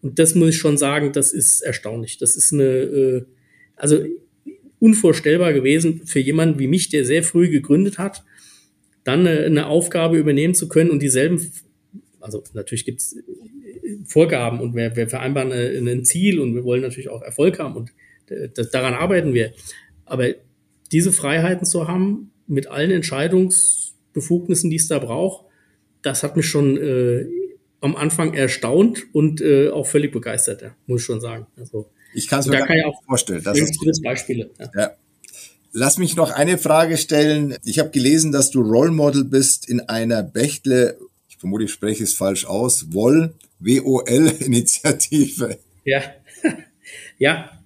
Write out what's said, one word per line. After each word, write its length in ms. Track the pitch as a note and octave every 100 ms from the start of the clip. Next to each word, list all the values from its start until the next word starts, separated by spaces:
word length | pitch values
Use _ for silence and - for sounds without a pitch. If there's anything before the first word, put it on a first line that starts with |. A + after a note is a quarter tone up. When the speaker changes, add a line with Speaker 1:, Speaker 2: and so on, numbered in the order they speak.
Speaker 1:
Und 160 | C#3+ A#2
das 160 | E3
muss 160 | F#3 E3
ich 80 | D#3+
schon 180 | D#3 D3
sagen, 360 | C#3 D3 C#3+
das 200 | C#3 C#3
ist 300 | E3+ E3+ -
erstaunlich. 560 | - B2 G#2 A2+ A2+ -
Das 180 | - -
ist 160 | -
eine, 120 | D3
äh, 600 | C3+ C3 C3+ C#3+ C3 B2+ B2 _ _ _ _ _
also 280 | C#3+ D3+ - E4+ _ _ - - - _
unvorstellbar 760 | A3 G#3+ F3 D#3+ D3 E3 F3
gewesen 480 | C#3+ - D#3 E3 E3
für 160 | - D3
jemanden 380 | C3 D#3 E3 C#3
wie 80 | C3+
mich, 240 | F3+ -
der 160 | D3+ B2
sehr 160 | D#3
früh 260 | E3 E3+ E3+
gegründet 480 | D3+ D3 D3 G3 G3
hat, 280 | G3 - _ _ - _ _ _ _ _
dann 220 | - C#3 F3+
eine, 180 | D#3
eine 220 | D3+ D3+ D3
Aufgabe 500 | D#3 F3 F3 E3 E3
übernehmen 360 | D3+ C#3+ D#3+
zu 140 | F3+ D#3+
können 220 | D#3 E3+
und 100 | D3
dieselben, 500 | C#3+ B2+ D3+ E3+ E3 - _ _ _ G3 _ _
also 240 | G#2 G#2+ -
natürlich 320 | A2 G2 A#2+
gibt's 320 | - A#2+ - - - F4+ A3 C#4 C#4 - E4+ G#3
Vorgaben 560 | D3+ D3+ D#3 D3 A#2 A#2+
und 160 | A#2+ A#2+
wir, 180 | A#2
wir 140 | A#2 A#2
vereinbaren 420 | C3 B2 C#3 C3
eine, 400 | B2 A#2+ - A#2+
ein 140 | B2
Ziel 360 | B2+ E3+ G3 F3
und 140 | B2+
wir 100 | A#2+
wollen 180 | B2 B2
natürlich 260 | C3 B2+ B2+
auch 140 | A#2+
Erfolg 360 | B2 - E3 -
haben 160 | C#3+
und, 180 | G#2+ A#2 _ _ _ _
äh, 200 | - -
das, 180 | - A#2
daran 240 | C3 B2+
arbeiten 380 | B2 F3 F#3 D#3
wir. 200 | A#2+ A2 - - - - _
Aber 240 | _ B2+ B2 - _ _ _ _ _
diese 200 | D#3+ F3+
Freiheiten 540 | - C#3+ D#3+ E3+ F3+ F3+
zu 220 | F3+ D#3+
haben, 420 | F#3 F#3+ G#3 - _ -
mit 220 | C#3 C3+
allen 220 | C3+ D#3+
Entscheidungsbefugnissen, 1800 | F#3 D#3+ C3+ D#3+ F#3 F#3 - - - - _ _ - - F3 F3 E3 F3
die 60 | D#3+
es 120 | -
da 100 | D3+
braucht, 480 | A#2+ B2+ F#3+ - _ _ _ _ _ _
das 200 | C#3+ C3+
hat 140 | C#3+ -
mich 100 | D#3
schon, 300 | D3+ C#3+ C#3
äh, 500 | D3+ B2+ B2 A#2+ - F4 F#3+ - _ _
am 140 | C#3+
Anfang 400 | D#3 D3+ E3 D#3+
erstaunt 720 | D#3+ C3 - A#2 D3 A3+ - -
und, 280 | D3+ D#3 D#3
äh, 280 | D#3+ C#3 D3
auch 180 | - C3+
völlig 260 | D3 C#3+
begeistert, 500 | C3 A#2 A2 - G2+
ja, 140 | A2+ - -
muss 140 | A#2+
ich 60 | A#2
schon 140 | A2
sagen. 260 | A#2 A2+ G#2+ _
Also, 340 | A#2+ A2 G#2+ _ _
Speaker 2:
Ich 120 | A2 -
kann's 200 | C#3+ B2+
Speaker 1:
und 60 |
Speaker 2:
mir 40 | C3+
Speaker 1:
da 40 |
Speaker 2:
gar 80 | C3+
Speaker 1:
kann 100 | D#3+
ich 60 |
Speaker 2:
nicht 100 | D3+
Speaker 1:
auch 100 | -
Speaker 2:
vorstellen, 380 | _ B2+ - F2
dass 140 | F2 D3
Speaker 1:
ganz 120 | D#3
Speaker 2:
es 80 | D#3
Speaker 1:
gute 140 | D#3 -
Beispiele, 480 | A#2+ B2+ - A#2+ A2 _
ja. 120 | B2
Speaker 2:
Ja. 220 | G2+ G#2 - _ _ - - - _ _
Lass 260 | A2 C3+ -
mich 180 | F3 E3
noch 140 | D#3
eine 260 | - F3 F3+
Frage 400 | D3+ D#3 E3 D#3+
stellen. 580 | - D3+ D3+ D3+ C#3+ B2
Ich 140 | A#2+ B2+
habe 120 | D3+
gelesen, 420 | C#3+ B2 D#3 D#3
dass 180 | C#3 C3+
du 120 | C3+
Role 300 | A2 A2+ D#3+
Model 320 | D#3+ D3 C#3
bist 440 | C#3 C3+ C3+ - -
in 120 | A#2+
einer 420 | - A2+ A2+ A2+
Bechtle, 760 | F2+ - C#3 D3 C#3 B2+ A#2+ - - _ _
ich 80 | -
vermute, 280 | F2+ G#2
ich 60 | G#2
spreche 320 | - G#2 A2
es 120 | G#2+
falsch 320 | - G2 F#2 -
aus, 480 | G2 B2 A#2+ D#2+
wol, 400 | F2+ A#2 D3+ D#3+ - _ _
W 240 | F#2+ C3
O 180 | C3+ C3
L 320 | - B2 D#3 D#3
<laughs> 40 |
Initiative. 1160 | C3+ A#2+ - - D#3 - - D3+ C3+ - B2 - _ _
Speaker 1:
Ja. 180 | C#3 C3+ - - _ -
<laughs> 120 | D#4+ - - _ - - - _
Ja. 320 | C#3 D#3+ - -